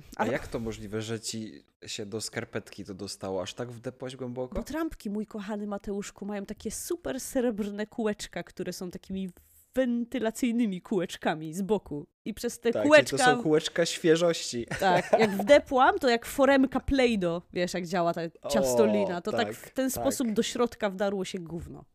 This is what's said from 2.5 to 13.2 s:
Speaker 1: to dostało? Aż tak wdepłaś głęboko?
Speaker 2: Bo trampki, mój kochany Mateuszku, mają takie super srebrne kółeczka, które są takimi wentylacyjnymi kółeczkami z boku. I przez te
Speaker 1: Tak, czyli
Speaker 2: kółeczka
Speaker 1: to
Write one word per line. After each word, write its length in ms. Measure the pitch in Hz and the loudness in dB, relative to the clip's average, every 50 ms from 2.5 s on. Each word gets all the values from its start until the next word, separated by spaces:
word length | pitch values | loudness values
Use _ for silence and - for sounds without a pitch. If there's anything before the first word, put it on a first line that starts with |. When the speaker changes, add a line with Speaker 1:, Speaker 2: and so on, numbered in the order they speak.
| - 113 - - - - 95 | -8 -10 -10 -10 -16 -16 -14
Speaker 1:
to 100 | 104 95 | -12 -12
dostało? 480 | 90 101 95 - - 104 95 95 92 | -10 -10 -10 -10 -10 -8 -6 -4 -4
Aż 120 | 90 - - | -4 -6 -8
tak 180 | - 123 123 | -10 -10 -10
wdepłaś 440 | 120 113 117 127 117 - 135 131 135 | -10 -12 -12 -12 -12 -10 -12 -12 -10
głęboko? 380 | 131 131 123 120 127 127 127 - | -10 -10 -8 -6 -6 -8 -6 -6
Speaker 2:
Bo 80 | 190 | -8
trampki, 480 | 233 - 277 320 330 320 - - - 208 | -8 -6 -6 -4 -4 -6 -6 -8 -8 -6
mój 160 | 202 214 208 | -6 -6 -6
kochany 400 | - - 214 190 202 220 208 208 | -8 -10 -12 -8 -8 -8 -6 -6
Mateuszku, 600 | 208 202 202 - 214 196 202 196 - - - 196 | -6 -8 -8 -6 -6 -8 -8 -8 -10 -12 -12 -10
mają 200 | 202 208 202 196 | -8 -8 -8 -8
takie 240 | - 214 - - 220 | -10 -12 -10 -10 -10
super 500 | - - - - 349 339 - 269 262 254 | -10 -8 -8 -8 -8 -6 -6 -6 -6 -6
srebrne 680 | - - - 262 233 247 214 190 208 202 202 202 214 | -6 -4 -2 0 0 0 0 -2 -4 -6 -4 -6 -8
kółeczka, 560 | - - - 220 214 208 - - - - 175 | -8 -6 -4 -2 -2 -2 -4 -8 -10 -10 -10
które 300 | 170 - - - - 180 | -12 -10 -10 -10 -10 -8
są 180 | 180 - 190 180 | -8 -8 -10 -10
takimi 400 | - 185 _ - 190 190 190 180 - - - _ _ - _ _ - | -12 -12 _ -10 -8 -6 -6 -8 -10 -14 -20 _ _ -20 _ _ 0
wentylacyjnymi 1040 | 254 262 240 240 240 233 233 - 247 220 226 - - 269 233 226 233 247 202 185 175 | 0 2 2 2 -2 -2 -4 -4 -2 -2 -2 -2 0 0 0 2 2 2 0 0 -4
kółeczkami 720 | - - 226 180 175 - - - - 156 147 160 156 160 156 | -4 -2 0 0 0 -2 -4 -4 -2 -2 -2 -2 -6 -8 -6
z 80 | 190 | -4
boku. 440 | 196 180 214 190 - - - - - - _ _ - | -2 0 0 -2 -2 -4 -10 -10 -10 -12 _ _ -10
I 100 | 226 208 | -10 -8
przez 260 | - - 240 - - | -6 -6 -8 -6 -2
te 120 | - 233 | 0 0
Speaker 1:
Tak, 100 | 226 214 | 2 4
czyli 60 | 214 294 | 6 8
Speaker 2:
kółeczka 280 | 302 294 269 - - | 8 8 8 6 2
Speaker 1:
to 80 | 190 | 4